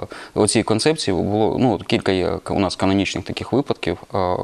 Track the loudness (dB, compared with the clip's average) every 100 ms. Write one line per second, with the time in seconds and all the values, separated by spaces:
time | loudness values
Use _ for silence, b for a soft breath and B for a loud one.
0 | -6 B B 0 2 4 2 2 2 0
1 | 0 0 0 2 2 2 2 2 0 -2
2 | 0 0 0 -2 -2 0 0 0 0 2
3 | 0 -4 -6 -8 -2 -2 0 -4 -4 -6
4 | -4 -2 -2 -2